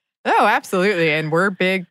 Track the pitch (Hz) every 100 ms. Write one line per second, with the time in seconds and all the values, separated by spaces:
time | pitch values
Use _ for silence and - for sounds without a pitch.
0 | _ _ 240 427 214 214 - 190 190 185
1 | 160 151 156 165 196 185 185 190 175